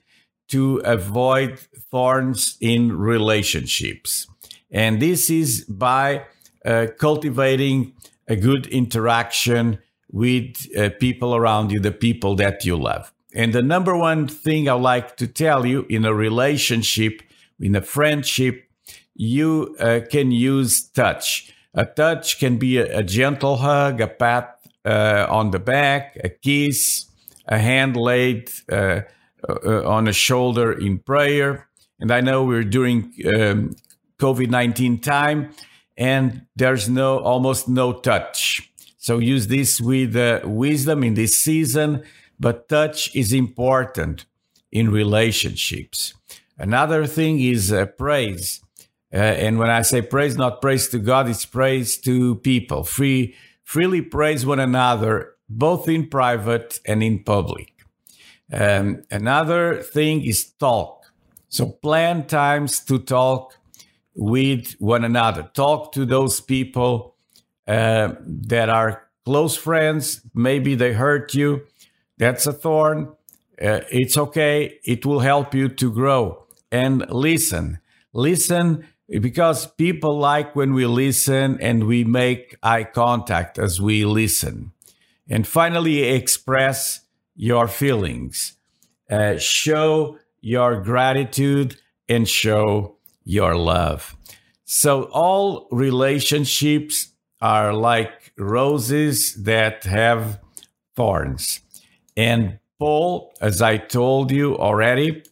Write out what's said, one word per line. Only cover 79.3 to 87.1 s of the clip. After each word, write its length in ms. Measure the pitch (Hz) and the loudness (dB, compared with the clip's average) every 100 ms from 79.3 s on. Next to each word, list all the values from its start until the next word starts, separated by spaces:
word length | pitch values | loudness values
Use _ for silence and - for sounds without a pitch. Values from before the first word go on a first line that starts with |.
| 147 165 156 - | 2 2 0 -6
people 500 | - 170 160 156 147 | -2 -2 0 -2 0
like 380 | 143 147 147 143 | 2 2 -2 -2
when 180 | 135 | 0
we 120 | 131 120 | 2 2
listen 760 | 120 135 - 139 135 135 - | 2 2 0 0 2 0 0
and 240 | 117 117 110 | 0 2 2
we 180 | 120 | 2
make 540 | 113 123 123 123 - - | 2 2 2 -2 -8 -4
eye 200 | 110 117 | 0 0
contact 760 | 107 120 120 120 104 87 87 - | -2 0 0 0 -2 -2 -2 -4
as 200 | 95 87 | -4 0
we 240 | 101 107 | 0 2
listen. 680 | 104 110 107 - 67 55 - _ _ _ _ _ - | 2 2 0 -2 -4 -8 -14 _ _ _ _ _ -4
And 180 | 107 101 | -2 0
finally, 560 | 165 170 170 160 147 | 2 2 2 0 2
express 960 | 127 131 131 - - 131 135 131 - - _ | 2 0 0 -4 0 0 0 -2 -6 -10 _